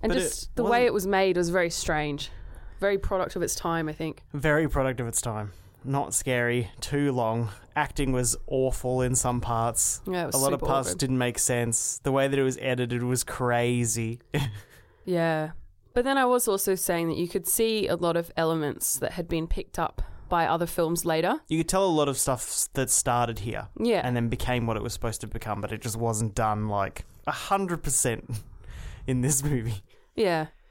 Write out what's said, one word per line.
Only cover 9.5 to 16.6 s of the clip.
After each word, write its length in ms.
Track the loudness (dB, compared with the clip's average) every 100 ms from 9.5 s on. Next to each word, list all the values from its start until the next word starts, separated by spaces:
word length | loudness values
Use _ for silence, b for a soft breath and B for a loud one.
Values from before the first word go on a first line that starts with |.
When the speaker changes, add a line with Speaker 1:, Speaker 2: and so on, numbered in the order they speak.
| 0 0 2 0 -2 -4
Speaker 1:
Yeah, 180 | -4
it 20 | -2
was 80 |
Speaker 2:
A 40 | 0
lot 140 | 2
of 60 | 0
Speaker 1:
super 80 | 2
Speaker 2:
parts 220 | 0 0
Speaker 1:
awkward. 100 | -2
Speaker 2:
didn't 200 | 0 2
make 200 | 2 0
sense. 600 | 0 2 2 0 -2 -2
The 80 | 0
way 140 | 2 2
that 100 | 4
it 40 |
was 160 | 2 0
edited 440 | -2 0 0 0
was 180 | 0 0
crazy. 960 | -2 -2 2 2 4 2 0 0 -4 -6 _
<laughs> 60 | -4 -2 -6 B B B B
Speaker 1:
Yeah. 480 | -2 0 2 0 -2 -8 -16 -20 _
But 100 | 0
then 140 | 2 4
I 80 | 4
was 200 | 4 4
also 280 | 0